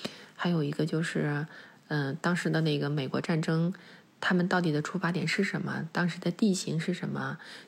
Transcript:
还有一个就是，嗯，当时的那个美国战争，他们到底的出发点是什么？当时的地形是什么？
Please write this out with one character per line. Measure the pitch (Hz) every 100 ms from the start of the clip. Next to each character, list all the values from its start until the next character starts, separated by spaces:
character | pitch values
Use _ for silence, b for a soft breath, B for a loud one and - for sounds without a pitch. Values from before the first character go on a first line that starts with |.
| B B B -
还 | 170
有 | 175
一 | 143
个 | 147 156
就 | 160
是， | 165 160 156 147 160 B B B -
嗯， | 151 135 147
当 | 170 180
时 | 160
的 | 160
那 | 160 147
个 | 143
美 | 147 131
国 | 135
战 | - 165
争， | 160 160 170 185 B B B -
他 | -
们 | 180 180
到 | 185
底 | 175
的 | 147
出 | 151 175
发 | 165
点 | 175 160
是 | -
什 | 196 -
么？ | 143 139 156
当 | - 175
时 | 175
的 | 175
地 | 175 220
形 | 185 - 151
是 | 160
什 | 180 143
么？ | 139 135 151 B B